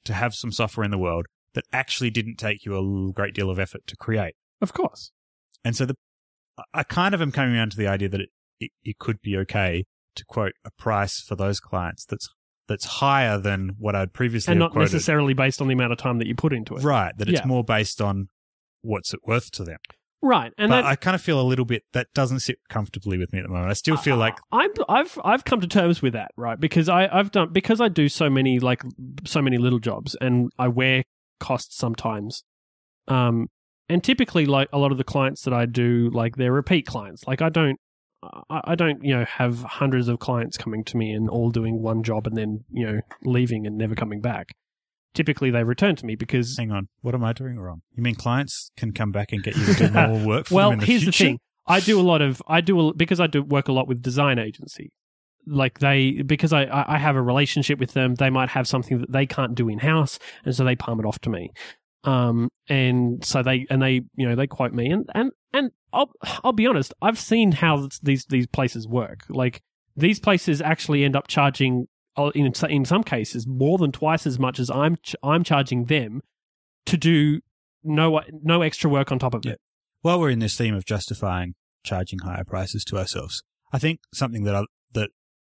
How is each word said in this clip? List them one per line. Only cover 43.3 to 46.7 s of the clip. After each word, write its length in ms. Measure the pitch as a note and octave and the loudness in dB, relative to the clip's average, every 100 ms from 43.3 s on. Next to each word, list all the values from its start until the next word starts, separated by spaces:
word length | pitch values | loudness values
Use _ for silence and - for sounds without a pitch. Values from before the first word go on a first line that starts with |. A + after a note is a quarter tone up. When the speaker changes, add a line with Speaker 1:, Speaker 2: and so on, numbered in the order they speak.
| B2 B2 A2 G#2 | 2 2 -2 -4
Speaker 2:
and 100 | G#2+ | -4
never 180 | A2 | -4
coming 280 | A2 A2+ G#2 | -4 -4 -4
back. 320 | A#2+ G#2 - - _ _ _ _ _ | -4 -6 -10 -20 _ _ _ _ _
Typically, 380 | - D3+ C#3 C3 | -2 -2 0 2
they 120 | A#2+ | 2
return 320 | A2+ B2 G3+ D3+ | 0 2 0 0
to 100 | A2+ | -4
me 100 | G#2+ | -8
because 400 | A#2+ B2+ A#2+ C3 | -2 -2 -2 -4
Speaker 1:
Hang 160 | A2 | -4